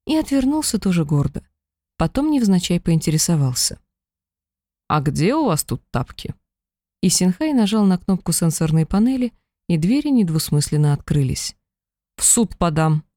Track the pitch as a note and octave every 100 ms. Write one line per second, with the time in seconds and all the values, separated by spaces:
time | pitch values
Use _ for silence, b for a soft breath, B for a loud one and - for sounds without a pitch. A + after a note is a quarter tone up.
0 | - D#4 D#4 C#4 B3+ D#4 D4+ G#3+ G3 F3
1 | D3+ D3 C#3 - - _ _ _ _ -
2 | E3 - D4+ C#4+ G#3+ F#3 - F3 - D#3+
3 | - D#3 - D#3+ C3+ B2 - - _ _
4 | _ _ _ _ _ _ _ _ - D3+
5 | C#3+ C#3+ E3 D4+ C4+ D3+ - - - A#2
6 | - - - - _ _ _ _ _ _
7 | F#3 - F3+ F3+ D#4 C4+ G3+ G#3+ G3 F3+
8 | - F#3 - E3 E3+ - D#3+ D#3 D#3+ F#3+
9 | A#3 C4 A#3+ - _ _ - E3 E3+ C#4
10 | D4 B3+ F3+ D#3 - D3 - D3+ D3 C#3
11 | - D3 C3 - - - _ _ _ _
12 | _ - - - - - E3+ D3+ D#3+ D#3
13 | -